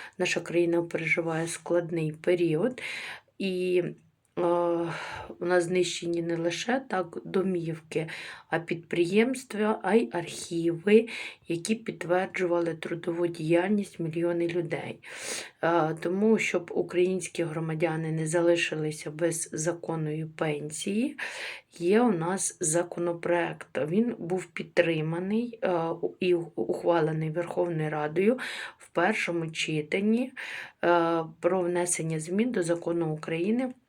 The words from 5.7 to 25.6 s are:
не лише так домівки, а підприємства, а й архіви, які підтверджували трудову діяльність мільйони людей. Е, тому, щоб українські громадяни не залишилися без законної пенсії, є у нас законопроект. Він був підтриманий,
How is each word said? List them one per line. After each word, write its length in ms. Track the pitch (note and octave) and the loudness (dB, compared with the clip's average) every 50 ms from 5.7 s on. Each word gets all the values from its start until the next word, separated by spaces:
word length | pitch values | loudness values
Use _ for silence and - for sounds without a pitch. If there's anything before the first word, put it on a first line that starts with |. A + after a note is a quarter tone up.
| F#3 F3+ F3 - - - E3+ E3+ E3+ E3+ | 2 2 2 2 -2 -4 -4 -2 -2 -2
не 160 | E3 E3+ E3+ | 0 -2 -2
лише 440 | E3 E3 F3 E3+ - - A#3 B3 C4+ C4+ | 0 0 0 -2 -2 -2 0 -2 -2 -2
так 300 | - G3+ F#3 F3 E3 - - - | -2 -2 -2 -2 -4 -6 -12 -6
домівки, 840 | E3 E3+ F#3+ F#3 F#3+ F3+ E3+ D#3+ E3 D#3 - - - - D#3+ D#3 D#3+ - - - - - - - - | -2 0 0 2 2 0 0 -2 -4 -6 -6 -8 -6 -4 -4 -4 -4 -8 -12 -12 -14 -14 -14 -8 -4
а 100 | E3 E3 | -4 -2
підприємства, 1200 | E3 - E3+ D#3+ - - - F3 F3 E3+ G3 G#3+ A#3 C4 B3+ B3+ - - - G3+ G#3+ G#3+ G#3+ - - | -2 -2 -6 -6 -4 -2 2 2 2 4 6 4 4 4 2 -4 -8 -8 -4 -2 0 0 0 0 0
а 120 | F#3+ G#3 | 4 4
й 140 | A#3 - - | 4 4 2
архіви, 960 | - F3 E3 - - - - - F3 E3+ E3 E3+ E3 D#3+ - G#3 G#3+ A#3 A#3+ - - - - - - - _ | -2 -6 -6 -6 -10 -10 -8 -6 -2 0 0 0 0 0 4 8 8 8 8 6 -4 -10 -12 -12 -14 -12 _
які 280 | - E3 E3 E3 - A3 | -6 -4 -2 0 -2 -2
підтверджували 1000 | A3+ - - D#3+ - - D#3+ F3+ F#3 F#3+ F#3 - F#3+ F#3 E3+ F3 F3 E3+ E3+ D#3+ | -2 -2 -8 -8 -4 0 2 2 2 2 0 -2 0 0 2 2 2 2 0 -2
трудову 540 | D#3+ - E3 F3 E3 - F3 E3 E3+ F3 | -4 -6 -6 -6 -6 -4 -4 -2 0 -2
діяльність 720 | E3+ E3+ E3 D#3 D#3 E3+ E3+ F3+ G3 G#3+ G3+ G3 - - - | -2 -2 -2 0 2 4 4 4 4 2 2 0 -2 -6 -6
мільйони 480 | E3 D#3+ D#3+ E3+ E3+ F3 F3 E3+ E3+ | -6 -4 -2 0 0 0 2 0 0
людей. 520 | E3+ E3+ F3 D#3+ D3+ D3+ - - A#2+ - - - - - - - - - - - - - - - | 0 0 -2 -2 -2 -4 -6 -6 -8 -12 -12 -14 -16 -14 -12 -10 -8 -8 -8 -10 -12 -6 -2 2
Е, 320 | E3 E3+ E3+ D#3 D#3+ D#3+ D#3+ | 2 4 4 2 2 0 -2
тому, 360 | - E3+ F#3 G3 G#3+ A3 A3 | -2 -2 0 4 4 4 4
щоб 340 | G#3 - - - F3 F3 - - | 4 2 0 -2 -2 -2 -2 -2
українські 680 | F3+ F3 - F3 F3 F3+ F#3 F#3 F3+ E3+ - - - E3 | -2 -2 0 2 2 2 2 2 -2 -4 -6 -4 -4 -4
громадяни 680 | D#3 D#3 D#3+ E3 D#3+ D#3+ D#3 E3+ D#3+ D#3+ D#3+ D#3+ D#3+ | -4 -4 -4 -4 -2 -2 0 0 0 0 -2 -2 -2
не 160 | D#3 D#3+ D#3+ | -2 -2 0
залишилися 840 | D#3 E3 F3 E3+ E3+ E3+ E3+ - - E3 D#3 D3+ D#3 D3+ - - D#3 | 0 2 4 4 4 4 4 2 -2 -2 -2 -2 -4 -4 -6 -8 -8
без 380 | D3+ D3+ F3 E3 D#3+ D#3+ - - | -4 0 0 0 0 -2 -6 -6
законної 720 | - D#3+ D#3 F3 E3+ E3+ - - E3 D#3+ D#3 D3+ D3+ D#3 D#3+ | -4 -4 -2 -2 -2 -4 -4 -4 -4 -2 -2 -2 -4 -4 -6
пенсії, 920 | D#3 - - D#3+ D#3 D3+ C#3+ D3 D3+ D#3 - - G3 G3+ A3 B3+ C#4 - - - - - - - - - - - _ - | -6 -4 -2 -2 0 -2 -2 -4 -8 -8 -6 -4 -2 0 0 0 -2 -4 -6 -10 -10 -10 -10 -10 -10 -12 -14 -16 _ -8
є 240 | - E3+ F3 G#3 A3+ | -2 2 4 6 6
у 100 | B3 A#3 | 6 4
нас 460 | F#3+ D#3+ D#3+ F3 F#3+ F#3 - - - - | 2 2 0 -2 -2 -2 -2 -4 -4 -4
законопроект. 1160 | F3 D#3 D#3+ E3+ F3 E3+ - E3+ F3 F3 E3+ E3+ E3 E3+ F3 F3 E3+ D#3+ D#3 D#3 - _ - - C#3+ | -2 0 2 0 0 -2 -4 -4 -2 -2 -2 -2 0 0 2 2 0 -2 -4 -10 -10 _ -4 -2 -2
Він 280 | D#3 F3 G#3+ A#3+ A#3+ - - | 0 2 2 2 0 -2 -4
був 260 | E3+ E3 F#3 F#3 F3+ | -4 -2 -2 -2 -4
підтриманий, 1120 | - - - E3 E3 - F3 E3+ E3 E3 D#3 D3+ D#3+ E3 F3 F#3 G3 G#3+ A3+ A#3+ A#3 - - | -6 -10 -12 -8 -2 2 2 4 4 2 0 -2 -2 -2 -4 -2 -2 -2 -2 -2 -4 -6 -4